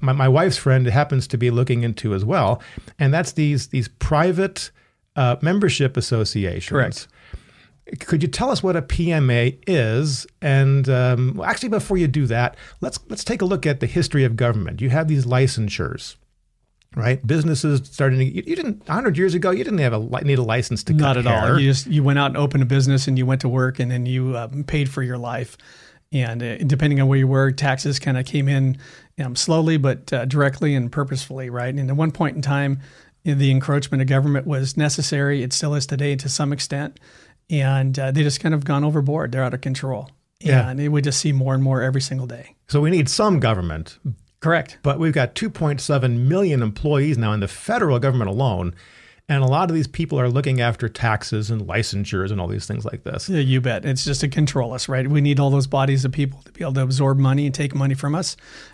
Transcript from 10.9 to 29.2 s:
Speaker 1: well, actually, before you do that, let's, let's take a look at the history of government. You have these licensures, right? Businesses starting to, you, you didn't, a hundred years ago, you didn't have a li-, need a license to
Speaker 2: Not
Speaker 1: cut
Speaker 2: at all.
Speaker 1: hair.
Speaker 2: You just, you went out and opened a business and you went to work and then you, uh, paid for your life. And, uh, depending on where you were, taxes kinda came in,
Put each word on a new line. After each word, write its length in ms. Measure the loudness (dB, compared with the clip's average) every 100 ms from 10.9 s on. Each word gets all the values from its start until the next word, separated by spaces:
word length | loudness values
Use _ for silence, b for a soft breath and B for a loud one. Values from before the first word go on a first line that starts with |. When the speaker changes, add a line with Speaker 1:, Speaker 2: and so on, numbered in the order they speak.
| 2 2 2 0 0
Speaker 1:
well, 120 | -2
actually, 200 | -2 -2
before 300 | -2 0 0
you 100 | 2
do 180 | 2 0
that, 300 | 0 0 -4 B B
let's, 180 | -8 -8 -12
let's 140 | -10
take 200 | -6 -2
a 20 |
look 220 | 0 0 0
at 140 | -2
the 60 | -2
history 380 | -2 0 2
of 120 | 0 2
government. 440 | 0 0 -4 -4
You 80 | 0
have 180 | 0 2
these 200 | 0 2
licensures, 880 | 2 2 0 -4 -2 -6 -6 -12 -20 _ _ _ _ _ _ _ -4
right? 280 | 0 0 0
Businesses 560 | 0 2 0 0 0
starting 360 | -2 -2 2 2
to, 40 |
you, 180 | 0 -2 -4
you 100 | -4
didn't, 260 | -4 -6 -4
a 40 |
hundred 260 | -2 0 2
years 160 | 2
ago, 160 | 2 0
you 120 | 0
didn't 160 | 0 0
have 120 | 2
a 60 | 0
li-, 240 | -2 -2
need 140 | 2 2
a 40 |
license 400 | 2 0 0 -4
to 100 | 0
Speaker 2:
Not 220 | 2 4 2
Speaker 1:
cut 20 |
Speaker 2:
at 80 | 2
all. 140 | 2 4
Speaker 1:
hair. 120 | 4
Speaker 2:
You 100 | 4
just, 160 | 2 0
you 160 | 2
went 160 | 4 2
out 100 | 2
and 100 | 0
opened 240 | 0 2
a 40 | 2
business 400 | 2 4 2 2
and 120 | 0
you 80 | 2
went 160 | 0
to 60 | 0
work 280 | 0 0 -2
and 120 | -2
then 160 | -2 -2
you, 280 | -2 -2
uh, 140 | -4 -6 -8 -4
paid 220 | -2 -2
for 140 | -2
your 160 | -6 -4
life. 400 | -6 -6 -8 -12 B B B B _
And, 320 | -2 -2 -4
uh, 140 | -6 -4
depending 420 | 0 2 2 2
on 80 | 2
where 100 | 4
you 80 | 2
were, 260 | 2 2
taxes 460 | 0 -2 -2 -2 -4
kinda 240 | -2 -2
came 260 | -2 -2 0
in, 300 | 2 0 -2 B B B -10